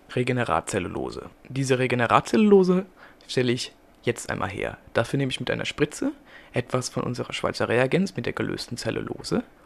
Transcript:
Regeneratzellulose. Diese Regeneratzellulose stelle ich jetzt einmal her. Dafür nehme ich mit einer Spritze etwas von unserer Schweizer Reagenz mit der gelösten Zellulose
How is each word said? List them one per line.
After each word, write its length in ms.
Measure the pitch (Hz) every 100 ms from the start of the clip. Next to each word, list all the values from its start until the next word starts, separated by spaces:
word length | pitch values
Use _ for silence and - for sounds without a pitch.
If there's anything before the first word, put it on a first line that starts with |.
| - 127
Regeneratzellulose. 1120 | 123 123 117 82 - 104 90 87 64 - - - -
Diese 320 | 131 131 127
Regeneratzellulose 1080 | 127 123 117 117 - 226 214 202 185 180 196 - - - -
stelle 240 | - 127
ich 220 | 120 - - - _
jetzt 260 | - 120 -
einmal 200 | 120 92
her. 280 | 95 - - -
Dafür 240 | - 120 139
nehme 140 | 135
ich 80 | -
mit 120 | 123
einer 140 | 113 -
Spritze 460 | - 151 - 269 - - - -
etwas 360 | 127 - 127 -
von 140 | 127
unserer 300 | 120 120 123
Schweizer 360 | - 92 - 107
Reagenz 460 | 113 131 160 190 -
mit 100 | 120
der 80 |
gelösten 440 | - 107 - - 117
Zellulose 640 | 117 - - - - 202 - -